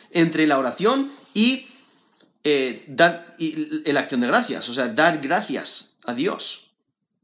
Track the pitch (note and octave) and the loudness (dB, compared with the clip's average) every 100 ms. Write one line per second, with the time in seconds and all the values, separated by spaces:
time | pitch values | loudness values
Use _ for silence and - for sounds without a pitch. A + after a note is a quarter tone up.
0 | - F3 E3 D#3 D#3 C3+ B2 A#2+ G3+ C4+ | -4 2 2 2 2 2 0 0 0 0
1 | C4+ - - G#3 A#3 C4 - - _ _ | -2 -8 -8 0 2 2 -6 -20 _ _
2 | _ _ _ _ D3+ C#3+ C3 G#2+ - C3+ | _ _ _ _ 0 0 0 -4 -6 4
3 | E3+ E3 - - D#3+ D3+ D3+ D#3 D3+ C#3 | 4 4 -8 -8 -6 -6 -6 -4 0 0
4 | - C3 A#2+ G#3+ A#3 G2+ - B2 B2 A2+ | 0 0 2 2 2 -4 -6 -4 -2 2
5 | E3 D#3 C3+ F#3 G#3 A#2 - - - _ | 2 2 -2 -2 -2 -6 -4 -6 -8 _
6 | - A#2+ F3 - - - _ _ _ _ | -10 -4 -4 -4 -8 -12 _ _ _ _
7 | _ _ | _ _